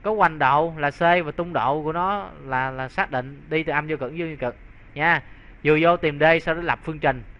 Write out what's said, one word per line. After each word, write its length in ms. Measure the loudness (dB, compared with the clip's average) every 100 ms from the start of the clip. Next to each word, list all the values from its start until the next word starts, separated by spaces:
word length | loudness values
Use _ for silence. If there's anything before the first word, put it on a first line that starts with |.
Có 120 | -2
hoành 260 | 2 2 4
độ 340 | 4 4 2 0
là 140 | -2
C 80 | 2
và 320 | 4 4 0 -6
tung 180 | -2
độ 300 | 0 0 0
của 100 | -2
nó 360 | -2 -2 -2 -6 -14 -4
là, 260 | -2 -2
là 180 | -6 -8
xác 220 | -4 -2
định 300 | -4 -6 -14 -4
đi 140 | -4
từ 100 | 0
âm 140 | -2 -2
vô 100 | -6
cực, 160 | -6 -6
vô 80 | -8 -6
cực 160 | -8 -8 -20 -20 -16
nha. 280 | -2 0 0 -2 -20 -20 -4
Vừa 140 | 2 4
vô 160 | 4 2
tìm 220 | 0 2
D, 40 | 4 4
sau 140 | 0 -4
đó 60 |
lập 180 | -4 -4
phương 160 | -6 -2
trình 240 | -2 -2 -10